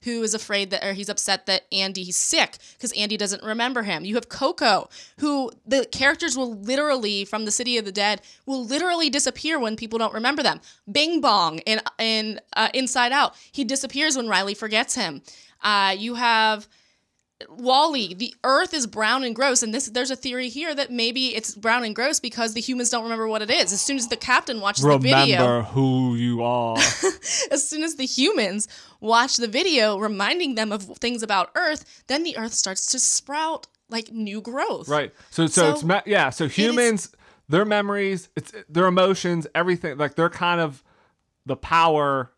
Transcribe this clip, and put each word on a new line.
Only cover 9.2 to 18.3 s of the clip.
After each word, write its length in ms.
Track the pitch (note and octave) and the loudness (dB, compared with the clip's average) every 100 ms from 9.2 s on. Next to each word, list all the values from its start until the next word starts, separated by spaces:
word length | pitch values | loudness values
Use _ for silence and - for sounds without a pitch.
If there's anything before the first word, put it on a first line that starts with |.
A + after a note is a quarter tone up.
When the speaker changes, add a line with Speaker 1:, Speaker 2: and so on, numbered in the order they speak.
| - B3 D4+ D#4+ | -2 -4 -4 -2
Speaker 1:
when 180 | A3+ A3 | -2 -4
people 220 | A3 A3+ | -6 -2
don't 160 | A3 | -2
remember 280 | - A#3+ D4 | -2 -2 0
them. 180 | B3 D3+ - - - | 0 -2 -8 -20 -4
Bing 300 | F#3+ G3+ E4+ | 0 2 2
Bong 380 | C4+ G3+ E3+ D#3+ | 4 4 2 -2
in, 200 | G3 A3 - - | -4 -2 -4 -4
in, 420 | A3+ A3 G#3+ G#3 _ - | -2 0 -2 -8 _ -2
uh, 120 | A3 | 0
Inside 400 | B3+ C4 C4+ A#3+ | 0 -2 0 2
Out, 220 | C#4 C4 - - | 2 0 -2 -16
he 120 | - | -6
disappears 520 | B3 C4+ C4 B3 D#4 C4+ | -4 -2 -4 -2 0 0
when 120 | A#3 | 2
Riley 260 | F#3+ G3 | 0 0
forgets 400 | G3+ A3 G#3+ B3+ | -4 -2 -2 0
him. 280 | - F#3+ C#3 - - - _ | -2 -4 -6 -16 -20 -20 _
Uh, 320 | - G3+ G3 F#3+ | 0 2 2 0
you 160 | A3 | -4
have 540 | A#3 A#3+ A3+ A3 G#3+ G#3+ _ _ _ _ _ _ _ - | -2 2 4 4 2 -6 _ _ _ _ _ _ _ -20
Wall-E, 640 | F3 B3 C4 D#4+ C#4+ G3 | -8 2 4 4 2 -4
the 200 | F3+ B3 | -6 -10